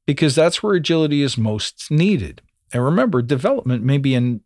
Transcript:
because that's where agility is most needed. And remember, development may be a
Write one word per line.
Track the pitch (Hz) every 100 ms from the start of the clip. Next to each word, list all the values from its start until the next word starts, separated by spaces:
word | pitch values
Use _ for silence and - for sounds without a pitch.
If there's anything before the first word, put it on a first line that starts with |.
because | - 139 156
that's | 139 165 -
where | 214
agility | 185 147 165 156 143
is | 139 120
most | 110 107 - - -
needed. | 151 190 170 90 - _ _ _
And | 120
remember, | 127 180 254 131
development | 120 135 185 269 127 123
may | 123 143
be | 135
a | 127 123 117